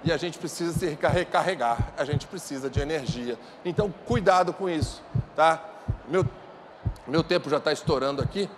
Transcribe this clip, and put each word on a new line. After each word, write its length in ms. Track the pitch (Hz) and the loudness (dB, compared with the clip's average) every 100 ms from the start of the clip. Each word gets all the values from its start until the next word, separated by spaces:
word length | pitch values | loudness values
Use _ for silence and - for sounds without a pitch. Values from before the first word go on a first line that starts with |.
E 60 | 160 | 2
a 60 | 151 | 0
gente 200 | 175 - | -2 -6
precisa 400 | 175 - 170 165 | -8 -4 -2 0
se 80 | |
reca-, 240 | 175 156 165 | -2 0 2
recarregar, 840 | 175 175 180 156 170 117 117 - - | 2 2 2 2 0 0 0 -2 -2
a 80 | |
gente 220 | 139 147 - | -2 -2 -4
precisa 420 | 190 - 139 135 | -10 -8 -6 -2
de 120 | 143 | -2
energia. 580 | 143 160 120 120 120 113 - - | -2 -2 -2 -4 -6 -8 -10 -8
Então, 300 | 175 165 208 - | -2 0 0 -4
cuidado 480 | - 240 190 185 180 | -2 2 6 6 4
com 160 | 170 190 | 0 -2
isso, 320 | 160 - - - - - - | 0 -2 -4 -4 -4 -2 4
tá? 260 | 160 165 - - - - - | 6 6 -4 -12 -6 -6 0
Meu, 180 | 180 180 - - - - - - - - | 0 0 -4 -20 -20 -20 -8 -8 -6 0
meu 160 | 156 | 0
tempo 260 | 160 180 139 | 2 0 2
já 120 | 147 | 0
tá 120 | 156 | 0
estourando 480 | 147 - 139 135 139 | 0 2 2 2 0
aqui 300 | 139 196 196 | -2 -2 -4